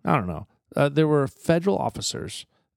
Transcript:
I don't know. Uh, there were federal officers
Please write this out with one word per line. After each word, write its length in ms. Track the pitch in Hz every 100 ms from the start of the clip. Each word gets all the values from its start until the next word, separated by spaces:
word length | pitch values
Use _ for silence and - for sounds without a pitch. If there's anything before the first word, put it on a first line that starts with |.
I 100 | - 156
don't 100 | 90
know. 200 | 78 - _ _
Uh, 140 | - 143
there 180 | 143 156
were 200 | 151 135
federal 500 | - - 170 180 196
officers 680 | - - 113 - - - - _ _